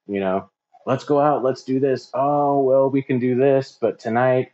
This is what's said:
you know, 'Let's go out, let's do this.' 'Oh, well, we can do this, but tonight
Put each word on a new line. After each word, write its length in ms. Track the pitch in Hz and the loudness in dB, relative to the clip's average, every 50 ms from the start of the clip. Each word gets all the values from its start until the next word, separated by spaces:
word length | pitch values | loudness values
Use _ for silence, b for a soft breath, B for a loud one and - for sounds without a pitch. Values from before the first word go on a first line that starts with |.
| _ - | _ -8
you 120 | 101 98 | -6 -4
know, 300 | 98 95 92 98 - - _ _ _ _ _ - - | -2 -2 -2 -4 -4 -8 _ _ _ _ _ -14 -6
'Let's 200 | - 131 131 - | -4 -4 -4 -2
go 160 | - 147 143 | -2 0 2
out, 220 | 143 151 143 120 113 | 2 2 0 0 -2
let's 200 | 135 131 - - | -2 -4 -4 -6
do 160 | - 131 131 | -4 -4 -2
this.' 300 | 135 135 131 123 - - - | 0 -2 -2 -4 -6 -8 -6
'Oh, 460 | 127 139 143 147 147 143 139 139 139 | -4 -2 0 0 0 0 0 0 0
well, 280 | 135 131 131 135 135 131 | 2 2 4 4 2 2
we 120 | 127 139 135 | 0 -2 -2
can 160 | - 135 123 | -2 -4 -2
do 160 | 120 123 127 | 0 0 0
this, 420 | 120 135 139 135 135 131 - - - | 2 2 4 2 2 0 -4 -10 -4
but 200 | 117 107 95 - | -4 -4 -4 -4
tonight 500 | - 117 113 120 127 131 127 127 127 - | -6 -4 -2 0 2 2 2 0 -2 -4